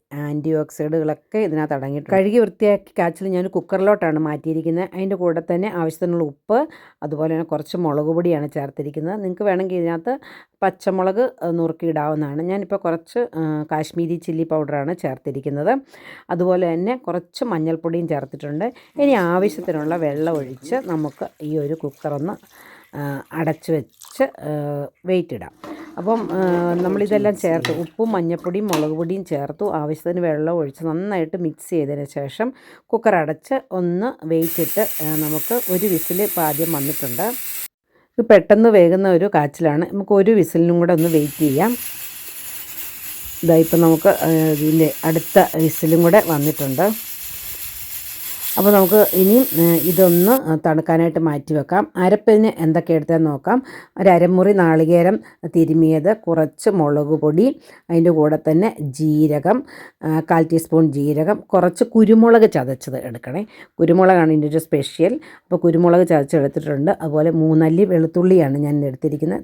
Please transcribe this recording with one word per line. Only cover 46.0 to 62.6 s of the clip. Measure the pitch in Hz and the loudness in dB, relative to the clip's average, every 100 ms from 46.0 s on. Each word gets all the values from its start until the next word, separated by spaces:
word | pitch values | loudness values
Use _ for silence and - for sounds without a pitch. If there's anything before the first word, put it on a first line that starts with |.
കൂടെ | 170 196 160 | 6 4 2
വന്നിട്ടുണ്ട്. | 147 147 151 139 131 196 220 - - - - - - - - - - - - - - - - | -2 -2 -2 -4 0 -2 -2 -12 -16 -16 -16 -14 -14 -14 -14 -16 -16 -16 -14 -14 -12 -8 0
അപ്പോൾ | 202 | 4
നമുക്ക് | 202 185 214 202 | 4 6 4 4
ഇനിയും, | 175 190 233 262 160 | 4 6 6 4 2
ആ, | 170 165 | 4 4
ഇതൊന്ന് | 156 175 185 175 190 262 160 160 165 | 2 4 4 6 4 4 2 -2 0
തണുക്കാനായിട്ട് | 156 160 165 165 160 | 0 2 2 2 0
മാറ്റി | 160 147 143 | -2 -2 -4
വെക്കാം. | 151 135 185 311 - | -4 0 -2 -2 0
അരപ്പിന് | 180 208 226 214 220 - | 2 2 4 4 4 2
എന്തൊക്കെ | 160 165 160 | 0 0 0
എടുത്തതെന്ന് | 160 147 165 156 | -2 2 0 0
നോക്കാം. | 143 - 247 - - - - | -2 -2 -2 -2 -20 -18 0
ഒരു | 190 | 4
അരമുറി | 170 175 185 185 | 6 4 4 4
നാളികേരം | 202 165 160 160 175 170 220 - _ 160 170 | 4 4 4 4 4 4 0 -6 _ -4 0
തിരുമിയത്, | 160 160 160 160 170 220 | 2 4 4 2 0 -2
കുറച്ച് | - 160 151 - 220 | -2 0 -2 0 0
മുളക് | 196 147 147 147 156 | 2 2 2 0 0
പൊടി, | 151 156 254 - - - - | 2 2 2 0 -16 -20 -2
അതിൻ്റെ | 170 170 | 2 4
കൂടെ | 156 151 151 156 | 4 2 2 2
തന്നെ | 160 214 - | 2 2 -2
ജീരകം, | 147 131 156 151 156 147 170 247 - - - _ | -10 -4 0 2 2 2 0 0 -2 -18 -20 _
ആ, | 160 156 160 | -4 -2 2
കാൽ | 165 | 2
ടീസ്പൂൺ | 160 165 165 160 156 | 2 0 2 2 2
ജീരകം, | 139 143 147 160 214 | 2 -2 0 0 -2
കുറച്ച് | - 190 180 - | 0 2 2 0
കുരുമുളക് | 226 226 208 220 233 226 214 | 0 4 6 8 8 8 6
ചതച്ചത് | 156 | 2